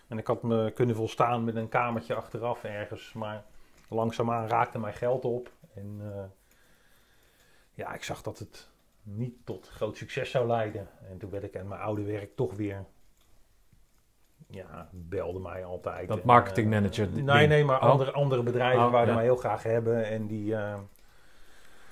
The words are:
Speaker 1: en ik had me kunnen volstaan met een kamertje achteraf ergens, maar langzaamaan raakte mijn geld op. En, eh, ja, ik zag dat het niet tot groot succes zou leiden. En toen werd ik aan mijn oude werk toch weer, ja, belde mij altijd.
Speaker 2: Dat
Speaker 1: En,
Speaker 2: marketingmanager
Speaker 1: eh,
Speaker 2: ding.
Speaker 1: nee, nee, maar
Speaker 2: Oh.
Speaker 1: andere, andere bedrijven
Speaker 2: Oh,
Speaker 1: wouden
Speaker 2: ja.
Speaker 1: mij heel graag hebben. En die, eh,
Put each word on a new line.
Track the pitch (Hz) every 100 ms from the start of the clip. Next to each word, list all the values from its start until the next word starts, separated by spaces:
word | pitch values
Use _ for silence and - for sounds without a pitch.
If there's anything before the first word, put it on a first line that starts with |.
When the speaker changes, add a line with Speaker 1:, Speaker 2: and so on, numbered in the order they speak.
| -
Speaker 1:
en | 110
ik | 110
had | 120
me | 117 113 110
kunnen | 110 123 110
volstaan | 110 - 120 120
met | 117 113
een | 110
kamertje | 127 123 117 113
achteraf | 110 - 117 117 117
ergens, | 107 104 104 101 -
maar | 113 107 107 101 - - - -
langzaamaan | 110 113 113 117 117 110
raakte | 117 120 123
mijn | 107
geld | - 123 127
op. | 127 120 - - -
En, | - 101 104
eh, | 104 101 95 98 _ _ _ _ _ _ _ _ _ _ _ _ _
ja, | - -
ik | -
zag | - -
dat | - 101
het | 101 - - _ _ _
niet | 107 104 123 -
tot | - 104 -
groot | - 110 107
succes | 104 - 127
zou | 135 120
leiden. | 117 110 104 95 - 104
En | 92
toen | 101
werd | 98
ik | 98 98
aan | 95
mijn | 92
oude | 101 107
werk | 101 104 101 -
toch | 127
weer, | 104 104 98 95 _ - _ _ - - _ _ - _ _ _ _ _ _ -
ja, | 101 90 82 82
belde | 90 85 92 85 90
mij | 92 90
altijd. | 90 90 - 85 92
Speaker 2:
Dat | 104
Speaker 1:
En, | 120
Speaker 2:
marketingmanager | 120 120 - 107 110 101 92 101
Speaker 1:
eh, |
Speaker 2:
ding. | - 139
Speaker 1:
nee, | 143 151
nee, | 151
maar | 147 131
Speaker 2:
Oh. | 123
Speaker 1:
andere, | 135 135
andere | 139 143 127
bedrijven | 120 120 123 127
Speaker 2:
Oh, | 120
Speaker 1:
wouden | 120 117
Speaker 2:
ja. |
Speaker 1:
mij | 113
heel | 120 127
graag | 117 107
hebben. | 113 117 113 117 110
En | 110 107
die, | 107 104 110
eh, | 104 104 101 - - - - - - - - - -